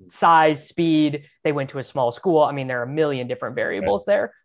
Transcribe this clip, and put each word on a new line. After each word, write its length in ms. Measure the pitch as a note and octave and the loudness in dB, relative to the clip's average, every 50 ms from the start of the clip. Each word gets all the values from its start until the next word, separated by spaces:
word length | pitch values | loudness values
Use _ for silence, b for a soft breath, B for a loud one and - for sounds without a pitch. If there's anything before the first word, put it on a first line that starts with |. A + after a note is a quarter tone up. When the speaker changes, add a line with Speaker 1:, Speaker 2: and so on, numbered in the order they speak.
| F#2 F2+ | _ -16
Speaker 1:
size, 580 | - - F#3+ F3 E3 D#3+ D#3+ D#3 D3+ C#3+ - | -4 0 4 4 6 6 6 4 2 0 -6
speed, 600 | - - - E3+ E3 D#3+ D#3 D3+ D3 C#3+ D3 D3 b b b - | -8 -4 -2 0 2 2 2 2 2 0 -4 -10 b b b -4
they 80 | D#3+ | -2
went 200 | C#3+ C#3+ C3+ C3+ | -2 -2 -4 -6
to 80 | - C#3 | -8 -10
a 40 | B2 | -12
small 300 | - - C#3+ B2+ A#2 B2 | -8 -4 -2 -2 -2 -2
school. 300 | - - F#3+ E3 D3+ D3+ | -2 0 2 4 4 4
I 100 | B2+ C#3+ | 2 0
mean, 140 | C#3 C3 C3 | -2 -6 -6
there 120 | B2+ B2 | -6 -6
are 40 | A#2+ | -6
a 40 | B2 | -4
million 400 | C#3+ D#3 D#3 D3 C#3 B2+ B2 A#2+ | -2 -2 -2 0 -2 -4 -6 -6
different 280 | B2 - - A2 - | -8 -8 -8 -8 -6
variables 500 | - G#2+ - F3+ F#3+ G3 G3 G3+ G3 - - | -4 -4 -4 -4 -4 -2 -2 -2 -2 0 0
Speaker 2:
Right. 60 | G3+ | 0
Speaker 1:
there. 200 | G3+ G#3 G#3+ b b | 0 -2 -4 b b